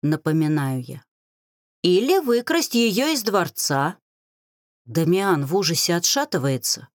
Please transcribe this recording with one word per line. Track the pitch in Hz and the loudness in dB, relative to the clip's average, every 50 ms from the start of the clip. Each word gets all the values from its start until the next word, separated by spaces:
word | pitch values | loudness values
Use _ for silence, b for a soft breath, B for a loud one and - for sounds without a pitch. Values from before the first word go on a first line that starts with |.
напоминаю | - 147 156 151 _ 160 156 160 156 151 156 151 139 135 131 127 | 0 -2 -2 -2 _ 0 0 2 2 2 0 0 -2 -2 -4 -6
я. | 123 127 127 120 _ _ _ _ _ _ _ _ _ _ _ _ _ _ _ _ | -8 -10 -16 -18 _ _ _ _ _ _ _ _ _ _ _ _ _ _ _ _
«Или | - 175 180 185 233 277 370 392 | 0 2 2 4 4 4 2 2
выкрасть | 320 254 240 240 240 - 320 339 302 - - | 2 2 0 0 0 0 0 0 0 0 0
её | 233 233 226 190 214 269 311 | 2 2 2 2 2 0 0
из | 320 262 | 0 -2
дворца». | 208 220 196 202 175 147 - - - - 147 135 139 160 190 _ _ _ _ _ _ _ _ _ _ _ _ _ _ _ _ _ _ | -2 0 0 0 0 0 -4 -6 -4 -2 0 0 0 -2 -4 _ _ _ _ _ _ _ _ _ _ _ _ _ _ _ _ _ _
Дамиан | 120 113 165 165 151 180 190 196 196 180 147 143 | -6 -2 0 2 2 2 2 2 0 0 0 0
в | 131 165 | -2 -2
ужасе | 202 190 156 170 - - - 170 | 0 0 0 0 0 0 0 0
отшатывается. | 170 175 - - 277 254 - - 170 127 139 135 123 - - - - 123 - _ | 0 0 0 0 0 0 0 -2 -2 0 0 -2 -2 -2 -4 -6 -6 -8 -20 _